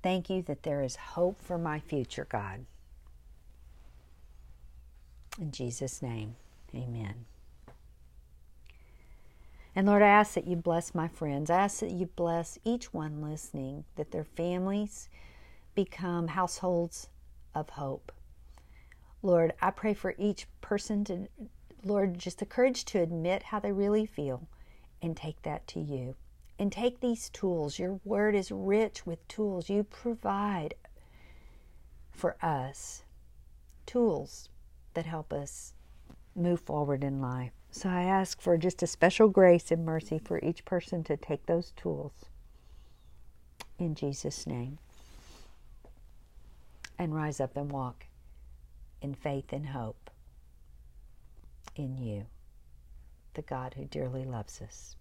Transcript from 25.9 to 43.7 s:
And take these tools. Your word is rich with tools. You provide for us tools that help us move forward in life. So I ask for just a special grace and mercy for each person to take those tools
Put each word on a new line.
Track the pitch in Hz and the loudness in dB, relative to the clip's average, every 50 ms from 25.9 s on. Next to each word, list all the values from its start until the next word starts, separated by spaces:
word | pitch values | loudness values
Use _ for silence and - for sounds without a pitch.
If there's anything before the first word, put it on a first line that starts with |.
| 143 135 123 127 131 - - - - - - - - | -4 -6 -6 -8 -10 -12 -14 -20 -20 -20 -20 -20 -6
And | - 196 202 | -2 -2 0
take | - - 220 247 247 - | 0 2 0 0 0 2
these | - 247 233 226 - - | 0 0 0 0 -4 -12
tools. | - - - 190 175 165 151 147 143 - | -8 -2 0 0 2 2 0 -2 -2 -2
Your | 180 180 190 190 - | -2 -2 -4 -4 -4
word | 196 208 202 208 214 208 | -2 2 4 4 4 4
is | 202 185 - 202 | 4 2 0 -4
rich | 196 190 190 196 214 220 208 - - - | -4 2 4 4 4 4 2 0 -6 -6
with | 180 165 165 - | -6 -6 -6 -8
tools. | - - - 214 208 190 180 165 - | -14 -4 -2 -2 0 0 -2 -2 0
You | 202 202 214 | 2 2 2
provide | 208 - - - 240 233 226 - 202 196 196 202 208 202 180 151 156 - - - - - - - - - - - - - - - - - - - - - - - - - - - - - | 0 -4 -6 -4 -4 -4 -2 0 0 0 2 0 0 0 0 -2 -4 -6 -8 -16 -20 -20 -20 -20 -20 -20 -20 -20 -20 -20 -20 -20 -20 -20 -20 -20 -20 -20 -20 -20 -20 -20 -20 -20 -20 -12
for | - - 175 - - | -2 -2 -2 -2 0
us | - 170 151 139 127 135 139 - - - - - - - - - - - - - - - - - - - - - - | 0 0 0 0 -2 -4 -8 -10 -14 -14 -14 -16 -18 -20 -20 -20 -20 -20 -20 -20 -20 -20 -20 -20 -20 -20 -20 -18 -16
tools | - - 247 240 220 170 143 139 160 - - - - - - - - - - - - - | -2 2 4 4 4 4 2 -2 -6 -12 -16 -16 -18 -20 -20 -20 -20 -20 -20 -20 -6 -4
that | 165 165 | -4 -4
help | 160 165 156 156 - - | -2 -4 -6 -6 -4 -4
us | 143 143 143 - - - - - - - - - - - - - - - - - | -4 -4 -6 -10 -12 -14 -16 -16 -20 -20 -20 -20 -20 -20 -20 -20 -20 -20 -12 -2
move | 190 170 175 175 170 | 2 4 4 4 2
forward | - - 147 151 147 139 143 135 143 | 2 -2 0 0 2 2 2 2 2
in | 139 139 135 | 0 0 0
life. | 135 127 127 127 127 120 - - - - - | 0 -2 -2 -2 -4 -6 -8 -12 -20 -16 -14
So | - - 190 | -4 -2 0
I | 180 180 180 | 2 2 4
ask | 185 190 190 190 - - - | 4 4 4 4 2 -2 -2
for | - - 175 | 4 4 4
just | 165 156 185 175 - - | 6 6 2 2 2 -2
a | |
special | 160 - - 160 180 - - 220 214 | -2 2 6 6 6 8 10 8 10
grace | 185 - 190 180 175 170 - - 165 | 12 12 12 12 12 10 8 4 2
and | 170 165 | 2 2
mercy | 160 160 160 156 - 156 156 | 0 0 -2 -2 -2 -4 -4
for | - - 170 165 - | -2 -2 -2 0 0
each | 151 170 - - | 0 -2 -2 -4
person | - - 175 - - - 170 160 | 0 0 0 0 0 -4 -4 -2
to | - 151 | -2 -2
take | 156 - - 156 143 - | -4 0 -4 -4 -4 0
those | - 170 170 180 - - | 2 2 2 2 -2 -10
tools | - - 180 160 143 143 143 - - - - - - - - - - - - - - - - - - - - - - - - - - - - - - - - | -6 -4 -4 -2 -2 -4 -8 -10 -14 -20 -18 -18 -20 -20 -20 -20 -20 -20 -20 -20 -20 -20 -20 -20 -20 -20 -20 -20 -18 -18 -20 -20 -20 -20 -20 -20 -20 -20 -20